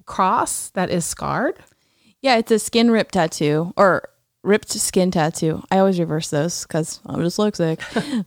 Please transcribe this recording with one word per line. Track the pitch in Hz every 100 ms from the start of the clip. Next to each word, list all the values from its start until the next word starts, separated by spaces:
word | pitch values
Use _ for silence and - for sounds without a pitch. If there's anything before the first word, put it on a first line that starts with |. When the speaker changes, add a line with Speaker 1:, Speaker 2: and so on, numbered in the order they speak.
| -
Speaker 1:
cross | - 190 226 339 - -
that | 190 175
is | 180 -
scarred. | - 147 147 285 - _ _ _ _ _ _
Speaker 2:
Yeah, | 269 233
it's | 226
a | 220
skin | - 233 233
rip | 220 175
tattoo | 190 160 - 147 151 175 -
or | 196 160 - _ _ _
ripped | 185 214 -
skin | 220 - 190 185
tattoo. | 180 156 - 160 - -
I | 190
always | 196 175
reverse | 156 156 -
those | 147 170 - -
'cause | 160 160 - -
I'm | 147
dyslexic. | 165 - 208 - 160 160 - 226 285 247